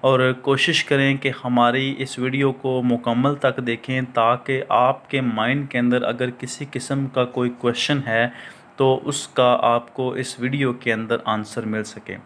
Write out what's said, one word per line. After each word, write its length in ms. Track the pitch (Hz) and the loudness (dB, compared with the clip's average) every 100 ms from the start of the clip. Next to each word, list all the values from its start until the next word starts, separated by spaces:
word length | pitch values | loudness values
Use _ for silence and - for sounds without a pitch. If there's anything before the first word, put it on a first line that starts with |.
और 300 | 131 131 127 | 4 4 4
कोशिश 480 | 127 - 131 175 160 | 0 0 2 2 0
करें 360 | - 139 139 139 | 2 2 2 2
कि 120 | 139 | -2
हमारी 640 | 123 127 123 120 131 135 | -4 0 4 4 2 -2
इस 280 | 135 131 - | -4 -8 -4
वीडियो 320 | 127 135 139 | -2 2 0
को 300 | 127 135 127 | 0 -2 0
मुकम्मल 540 | 123 120 120 117 139 143 | 2 0 0 2 2 2
तक 240 | 135 131 | 0 0
देखें 460 | 123 117 - 131 127 | -4 -4 -4 -4 -2
ताकि 580 | - 113 123 - 131 - | 2 2 2 0 -4 2
आपके 500 | 117 127 135 - 135 | 4 4 0 -4 -2
माइंड 460 | 127 110 113 143 139 | 0 0 0 0 -2
के 100 | 123 | 0
अंदर 260 | 120 123 | 2 2
अगर 260 | 113 120 123 | 0 -2 -4
किसी 360 | 120 127 - 139 | -6 -12 -10 -8
किस्म 420 | 123 - 139 135 | -8 -4 -4 -2
का 160 | 131 | -2
कोई 260 | 123 - 123 | -2 0 -2
क्वेश्चन 540 | 123 120 120 - 143 113 | 0 -2 0 -2 -2 0
है 260 | 113 120 - - - - - | 0 0 -4 -18 -20 -20 2
तो 260 | 131 131 - | 2 4 0
उसका 480 | 143 - - 123 | -6 -4 2 4
आपको 600 | 123 117 117 - - 127 - | 4 4 2 -2 -6 -4 -4
इस 240 | 127 - | -8 -6
वीडियो 340 | 123 143 131 | -4 0 -2
के 180 | 120 120 | -2 -2
अंदर 280 | 110 110 117 - | -2 -2 -2 0
आंसर 340 | 107 104 - | -4 -4 -6
मिल 220 | 110 107 | -4 -4
सके। 320 | 107 107 - 95 | -6 -12 -14 -14